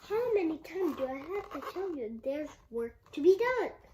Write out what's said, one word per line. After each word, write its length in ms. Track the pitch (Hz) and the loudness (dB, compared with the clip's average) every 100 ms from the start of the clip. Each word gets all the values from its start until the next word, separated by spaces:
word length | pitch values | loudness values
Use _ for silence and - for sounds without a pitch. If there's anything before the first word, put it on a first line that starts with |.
| - | -2
How 240 | 415 494 | 0 4
many 240 | 415 330 311 | 4 2 -2
times 360 | - 349 359 254 | -6 -2 -2 0
do 100 | 262 | -4
I 100 | 269 | -4
have 340 | 294 403 392 | -6 -8 -6
to 80 | 294 | -8
tell 300 | 262 349 381 | -8 -6 -4
you 240 | 302 220 226 | -4 -6 -6
there's 320 | 269 285 294 - - | -6 -4 -6 -12 -10
work 260 | 233 233 - - | -6 -6 -8 -12
to 80 | - | 4
be 160 | 294 381 480 508 | 6 6 4 2
done? 120 | 330 - - | -2 -4 -20